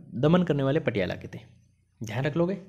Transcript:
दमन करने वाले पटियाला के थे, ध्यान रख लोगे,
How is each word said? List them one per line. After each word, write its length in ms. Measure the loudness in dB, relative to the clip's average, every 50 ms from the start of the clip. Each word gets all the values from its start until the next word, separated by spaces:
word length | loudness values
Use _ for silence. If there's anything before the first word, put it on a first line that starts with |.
| -14 -10 -2
दमन 260 | 2 4 4 4 4 4
करने 200 | 2 0 2 2
वाले 160 | 2 2 0
पटियाला 340 | 0 0 0 0 0 -2 -4
के 120 | -6 -10 -14
थे, 100 | -14 -16 -16 -18 -20 _ _ _ _ _ _ _ _ -12
ध्यान 240 | -10 -8 -4 -4 -2
रख 120 | -2 0
लोगे, 200 | 0 0 0 -2 -6 -10